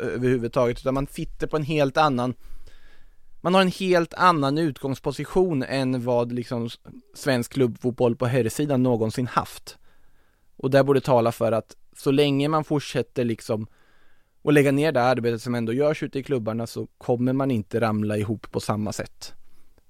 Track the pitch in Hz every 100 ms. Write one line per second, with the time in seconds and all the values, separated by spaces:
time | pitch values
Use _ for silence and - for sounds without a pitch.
0 | 120 92 123 131 117 143 120 120 135 135
1 | 139 - 156 - - 156 147 156 139 156
2 | 156 123 127 117 - - - - - -
3 | - - - - 170 190 185 - 190 175
4 | 170 - 180 165 139 147 165 120 135 131
5 | 147 135 143 190 185 143 - 135 131 127
6 | 120 120 120 123 117 120 117 - - 127
7 | - - 143 127 120 139 123 101 127 120
8 | 123 120 120 127 113 - 147 131 127 117
9 | 110 120 123 - - - - - - -
10 | - - _ _ _ - 131 135 135 135
11 | - 123 117 - 113 110 - - - -
12 | 147 139 147 139 147 156 151 151 - 139
13 | - - 120 113 - 110 110 _ _ -
14 | - - _ _ 151 147 139 139 156 131
15 | 123 123 117 113 123 120 113 123 147 151
16 | 143 139 127 135 110 113 113 - 110 _
17 | - 120 123 135 135 117 - 117 113 107
18 | 107 107 104 107 - 113 - 107 104 -
19 | - - - - - - - -